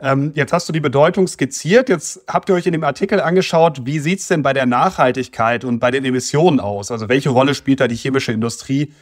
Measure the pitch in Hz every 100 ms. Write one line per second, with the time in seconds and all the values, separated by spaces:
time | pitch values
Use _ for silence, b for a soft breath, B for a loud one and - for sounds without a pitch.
0 | 135 135 147 151 139 170 - 160 147 135
1 | 160 196 180 - 135 - 151 226 254 170
2 | - - - 175 - 180 180 160 151 -
3 | 202 202 156 185 175 165 165 139 120 156
4 | 147 190 - 170 135 135 127 120 180 180
5 | 131 127 123 - 113 117 127 117 123 135
6 | 131 127 - 143 175 135 101 101 101 117
7 | 107 135 147 123 135 135 - 135 127 117
8 | 135 135 - 110 117 - - 139 147 b